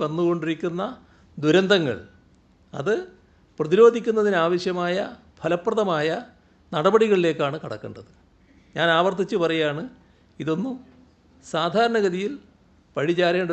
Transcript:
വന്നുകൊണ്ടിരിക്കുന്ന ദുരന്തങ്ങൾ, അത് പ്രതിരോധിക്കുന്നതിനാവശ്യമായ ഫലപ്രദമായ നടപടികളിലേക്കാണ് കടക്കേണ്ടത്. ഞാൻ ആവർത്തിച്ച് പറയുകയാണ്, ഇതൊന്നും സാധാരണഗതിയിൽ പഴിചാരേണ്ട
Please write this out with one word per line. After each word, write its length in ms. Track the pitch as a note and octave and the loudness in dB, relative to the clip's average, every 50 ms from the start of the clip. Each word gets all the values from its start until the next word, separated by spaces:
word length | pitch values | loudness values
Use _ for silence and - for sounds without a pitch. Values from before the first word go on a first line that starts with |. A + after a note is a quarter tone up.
| D#3 | -4
വന്നുകൊണ്ടിരിക്കുന്ന 800 | D3+ D#3 E3+ F3 E3+ F3 E3+ D#3 D#3+ D#3+ D#3 - F3 E3+ F3 G3 B3 B3+ - - _ _ _ _ _ - - | -4 -2 0 0 0 0 -2 -2 -6 -6 -4 -4 -6 -4 -4 -8 -8 -8 -12 -20 _ _ _ _ _ -12 -4
ദുരന്തങ്ങൾ, 580 | C#3+ D3+ D#3+ F#3 F#3+ F#3 G#3 F#3 D#3+ C3 G#2+ F2 - - - - _ _ _ _ _ _ _ _ _ _ - | 0 4 4 4 4 4 2 2 2 0 -4 -6 -10 -18 -20 -20 _ _ _ _ _ _ _ _ _ _ -10
അത് 220 | C#3 C#3 F#3 A3 F4+ F#4 - - - _ _ _ _ _ _ _ - | -6 -4 -2 -2 -2 -4 -8 -18 -20 _ _ _ _ _ _ _ -8
പ്രതിരോധിക്കുന്നതിനാവശ്യമായ 1400 | D#3 D3+ F3 G3+ A#3 A#3 A#3 A#3 G3 A#3 A3 G#3+ G#3 G#3 G3 E3+ E3 E3+ F3+ F3 F3+ F#3+ F3+ F3+ F3 F3 F3+ F#3+ G#3 - - - - - _ - | -4 0 6 8 8 8 8 4 -2 -2 0 0 0 2 2 2 2 2 0 0 -2 -4 -4 -2 -2 -2 -2 -4 -4 -6 -10 -18 -20 -20 _ -8
ഫലപ്രദമായ 680 | - D#3+ F3 F3 F3 A3+ G#3+ G#3+ G#3+ F#3+ E3+ D3+ D3 D#3+ E3 A3 B3 - - _ _ _ _ _ _ - - | -4 -2 -2 -2 -2 -2 -2 0 0 0 0 -2 -2 -2 -4 -6 -8 -12 -20 _ _ _ _ _ _ -8 -4
നടപടികളിലേക്കാണ് 840 | D3+ D#3 F#3+ G3+ A3 A3+ G#3+ G3+ F#3 E3+ E3 D3+ D3+ D3 C#3 C#3+ D#3+ - | 0 2 4 4 4 4 6 4 4 4 2 0 0 -2 -4 -4 -6 -10
കടക്കേണ്ടത്. 480 | - A2 G#2 - A2+ G#2 G#2+ G#2+ - - _ _ _ _ _ _ _ _ - _ _ - | -10 -12 -12 -12 -14 -14 -16 -20 -20 -20 _ _ _ _ _ _ _ _ -20 _ _ -6
ഞാൻ 120 | D3 D#3+ E3+ E3 E3 | -2 0 2 2 2
ആവർത്തിച്ച് 380 | F3 F#3+ F#3 F3+ F#3+ F3 B3 F#3+ E3+ | 2 0 0 -2 -4 -2 -2 -2 0
പറയുകയാണ്, 400 | D#3+ E3 D#3+ D#3 D3 C#3+ D#3 F3+ B3+ - - _ _ _ _ _ _ _ - | 0 0 0 0 -2 -2 -4 -8 -12 -14 -20 _ _ _ _ _ _ _ -10
ഇതൊന്നും 380 | D3+ D3+ D#3+ E3+ G#3 C4+ B3 C4 - - - - - _ _ _ _ _ _ _ - | -4 -4 -4 -4 -4 -6 -8 -10 -14 -20 -20 -20 -20 _ _ _ _ _ _ _ -18
സാധാരണഗതിയിൽ 840 | - - D#3+ D#3+ F3 D#3+ G#3 A#3 A3+ A3+ A3 G3+ F#3+ F3 F#3 G3 A3 D4 C#4+ - _ _ _ _ _ _ _ _ _ - | -8 -4 -4 -4 0 0 2 2 2 2 0 0 0 -2 -2 -6 -6 -8 -10 -16 _ _ _ _ _ _ _ _ _ -6
പഴിചാരേണ്ട 540 | C#3 C#3 D#3+ F3 F3+ F3+ E3+ F3 F3+ F#3 E3+ | -4 -2 -2 0 2 2 2 2 0 -2 -2